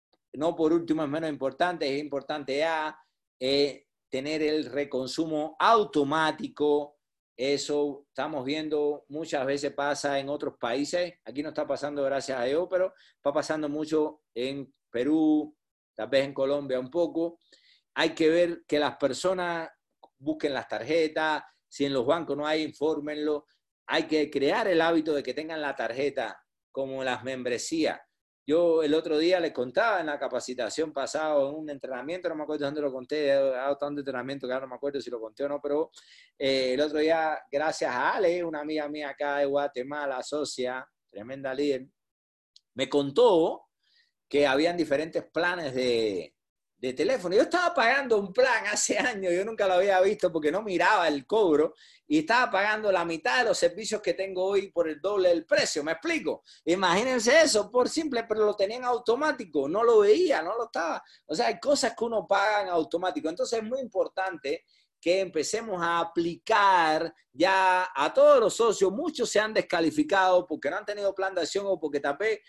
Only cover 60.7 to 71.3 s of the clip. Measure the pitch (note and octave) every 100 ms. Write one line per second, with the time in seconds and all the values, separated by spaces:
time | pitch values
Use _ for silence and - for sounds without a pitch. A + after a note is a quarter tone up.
60.7 | C#4 E4 B3 - - - D#3 A#3 G#3+ C4
61.7 | C#4+ A#3+ - A#3 A3+ F#3 G#3 G3+ G#3 F#3
62.7 | E3+ D3+ E3+ F#3 - D#3 F3 B3+ A3+ G#3+
63.7 | C4+ A#3+ F#3+ D#3+ - F#3+ E3 C3+ D#3 -
64.7 | _ _ _ E3 F#3 F#3 D#3 C#3 G#3+ A3+
65.7 | F3+ E3+ E3+ E3+ - E3+ E3 - G#3+ G3
66.7 | F#3 D#3+ D#3 E3 - _ B2+ F3+ F#3+ F#3+
67.7 | F3+ F3+ C3+ D3+ C4+ D4 C#4 G3+ - A3+
68.7 | F#3+ F#3+ G#3 E4+ - A3+ G#3 A3 G#3+ -
69.7 | F3 D#3+ D3+ D3+ G3 F#3 F#3 F3+ D3 C3+
70.7 | F#3 G#3 G#3 G3+ F#3+ F#3+